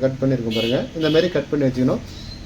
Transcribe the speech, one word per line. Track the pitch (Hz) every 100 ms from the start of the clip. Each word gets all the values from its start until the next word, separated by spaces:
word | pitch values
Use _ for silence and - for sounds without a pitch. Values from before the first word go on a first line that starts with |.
கட் | 131 135
பண்ணியிருக்கோம் | 135 127 113 110
பாருங்க. | 117 135 - 165
இந்த | 156
மாதிரி | 156 175 151
கட் | -
பண்ணி | 147 135
வச்சுக்கணும். | 127 131 208 - - - -